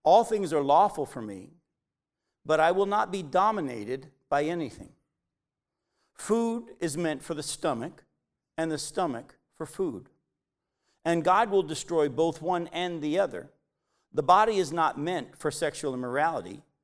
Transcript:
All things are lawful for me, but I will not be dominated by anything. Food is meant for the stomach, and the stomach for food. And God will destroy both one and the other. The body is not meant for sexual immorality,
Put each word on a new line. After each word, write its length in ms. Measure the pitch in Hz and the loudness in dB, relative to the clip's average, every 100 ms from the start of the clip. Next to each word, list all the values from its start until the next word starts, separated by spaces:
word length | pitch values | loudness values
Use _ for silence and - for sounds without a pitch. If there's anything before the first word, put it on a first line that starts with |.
All 220 | - 190 | 6 6
things 280 | 226 220 185 | 6 0 0
are 120 | 151 | 0
lawful 420 | 139 147 202 175 139 | 4 6 4 0 -8
for 160 | - | -8
me, 320 | 110 98 92 _ _ _ _ _ _ _ _ _ | -10 -12 -16 _ _ _ _ _ _ _ _ _
but 160 | - 156 | 0 4
I 120 | 160 | 4
will 160 | 185 196 | 4 2
not 240 | 208 214 | 0 -2
be 100 | 196 | -4
dominated 880 | 156 180 202 214 143 120 104 135 - _ _ | -2 2 2 0 -4 -6 -8 -8 -10 _ _
by 180 | 143 151 | -2 0
anything. 500 | 175 143 - - _ _ _ _ _ _ _ _ _ _ _ _ - | -2 -6 -10 -18 _ _ _ _ _ _ _ _ _ _ _ _ -12
Food 600 | - 226 233 226 233 - | -2 0 0 -2 -8 -8
is 160 | 175 147 | -6 -2
meant 260 | 165 143 | -4 -4
for 100 | - | -6
the 100 | 156 | -8
stomach, 600 | 143 - 165 123 131 - _ _ _ _ _ - | -8 -4 -2 -2 -6 -12 _ _ _ _ _ -6
and 120 | 160 | -4
the 80 | 151 | -4
stomach 600 | - - 175 120 - _ _ | -6 -4 -2 -4 -10 _ _
for 120 | - 156 | -14 -10
food. 440 | - 185 104 - _ _ _ _ _ _ _ _ _ 165 | -6 -6 -6 -12 _ _ _ _ _ _ _ _ _ 0
And 180 | 170 | 2
God 260 | 160 190 226 | 4 4 4
will 140 | 196 | 2
destroy 460 | 156 151 - 170 147 | 0 -4 -2 0 2
both 320 | 127 165 - | 2 0 0
one 260 | 160 180 170 | -2 -2 -2
and 340 | 165 180 170 | -4 -4 -4
the 160 | 151 165 | -2 0
other. 360 | 190 87 - _ _ _ _ _ _ | -2 -4 -14 _ _ _ _ _ _
The 120 | - | 0
body 340 | 143 180 220 208 | 4 6 6 2
is 160 | 160 | 0
not 240 | 170 156 139 | 0 0 0
meant 400 | 151 180 123 - | -2 -4 -6 -6
for 140 | 156 | -6
sexual 420 | - 156 - 147 | -2 -4 -2 -6
immorality, 680 | 127 123 127 160 151 90 - - _ | -4 -4 0 0 -2 -8 -14 -18 _